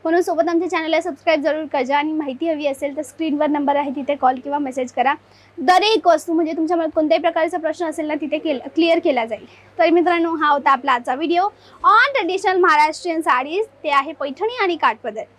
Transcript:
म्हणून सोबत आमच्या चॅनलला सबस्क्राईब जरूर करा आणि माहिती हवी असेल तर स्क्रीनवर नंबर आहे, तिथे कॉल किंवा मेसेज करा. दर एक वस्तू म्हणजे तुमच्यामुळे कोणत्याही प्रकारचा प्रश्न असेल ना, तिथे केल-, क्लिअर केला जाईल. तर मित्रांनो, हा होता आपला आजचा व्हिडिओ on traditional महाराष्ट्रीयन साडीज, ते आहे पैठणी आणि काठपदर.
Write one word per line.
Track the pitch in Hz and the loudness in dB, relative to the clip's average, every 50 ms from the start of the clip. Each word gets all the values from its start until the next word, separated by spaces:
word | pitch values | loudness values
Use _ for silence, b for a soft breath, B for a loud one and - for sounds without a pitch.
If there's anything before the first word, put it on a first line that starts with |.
| _ | _
म्हणून | 320 330 349 | 2 0 0
सोबत | 349 392 349 202 339 320 | 2 0 0 0 0 2
आमच्या | 339 339 359 330 | 2 0 0 0
चॅनलला | 359 330 320 311 320 320 | -2 -2 0 0 0 0
सबस्क्राईब | 330 359 277 - _ 349 320 302 | 0 -2 -8 -4 _ 0 0 2
जरूर | 277 311 294 311 311 | 0 -2 -2 -2 -4
करा | 285 - 285 269 247 277 | -4 -2 -2 0 0 0
आणि | 285 294 311 | 0 0 0
माहिती | 311 311 302 277 254 254 330 330 | -4 -4 -4 -6 -6 -4 -4 -4
हवी | 311 294 302 | -2 -2 -2
असेल | 285 269 277 302 285 269 | -4 -4 -4 -6 -6 -6
तर | 302 | -6
स्क्रीनवर | 302 - - - 320 320 285 294 302 | -10 -10 -8 -6 -4 -2 0 0 0
नंबर | 285 302 294 285 269 285 | 0 0 0 0 0 0
आहे, | 277 285 294 | 0 0 -2
तिथे | 254 294 262 269 285 | -6 -6 -4 -4 -2
कॉल | 285 262 254 262 254 | 0 0 0 0 0
किंवा | - 285 285 294 | -6 -6 -4 -4
मेसेज | 294 262 254 269 254 247 | -4 -4 -4 -6 -8 -6
करा. | - - 233 262 294 - b b b b b b b - | -4 -2 0 0 0 -2 b b b b b b b -2
दर | 254 349 359 370 | 2 4 4 4
एक | 392 427 440 - - | 4 4 2 2 4
वस्तू | 359 330 311 - 349 | 2 2 2 0 -2
म्हणजे | 330 320 339 311 | 0 0 0 0
तुमच्यामुळे | 330 339 320 311 359 330 330 311 - | -2 -4 -2 0 0 -2 -2 -2 0
कोणत्याही | 330 311 302 330 349 | 0 0 2 0 0
प्रकारचा | 311 339 330 330 320 339 339 339 | 0 0 0 0 -2 -2 -2 -4
प्रश्न | 320 311 311 - 359 | -4 -6 -4 -4 -6
असेल | 320 311 339 302 | -6 -4 -6 -4
ना, | 302 302 | -4 -4
तिथे | 302 320 285 302 311 | -6 -4 -4 -6 -4
केल-, | 302 320 285 240 - 277 - | -2 -4 -4 -4 -6 -6 0
क्लिअर | 320 330 330 330 339 | 0 2 2 2 2
केला | - 330 269 240 226 | 2 0 0 0 -2
जाईल. | 233 214 196 - B B B B B B - | -4 -8 -12 -12 B B B B B B 2
तर | 330 339 | 2 4
मित्रांनो, | 330 359 320 359 349 339 330 339 330 | 4 4 4 2 2 2 0 -2 -2
हा | 302 311 294 | 0 2 2
होता | 285 285 285 285 | 2 2 4 2
आपला | 269 262 277 277 | 2 2 2 -2
आजचा | 247 240 247 277 262 | -2 -2 -2 -6 -4
व्हिडिओ | 269 330 285 339 349 381 415 B B B B B B - | -4 -2 0 0 0 0 -2 B B B B B B 4
on | 370 403 453 494 571 554 523 | 4 6 6 4 4 0 -2
traditional | 392 330 370 381 392 392 370 370 | -2 -2 -4 -2 0 0 2 4
महाराष्ट्रीयन | 359 349 311 294 302 311 302 - - 349 320 320 | 4 4 6 4 4 2 0 -4 -6 -4 -4 -2
साडीज, | 311 330 269 254 269 294 330 392 440 - _ _ - | 0 0 0 0 0 -2 -4 -4 -4 -4 _ _ -4
ते | 302 | 0
आहे | 285 277 277 311 | 0 0 0 0
पैठणी | 320 _ 285 294 269 - 381 453 494 508 | -8 _ -8 -8 -4 -4 -4 -4 -2 -2
आणि | 403 349 349 | -2 -2 0
काठपदर. | 302 311 247 220 226 - 240 214 220 202 _ _ | 2 0 0 0 -2 -8 -10 -8 -8 -12 _ _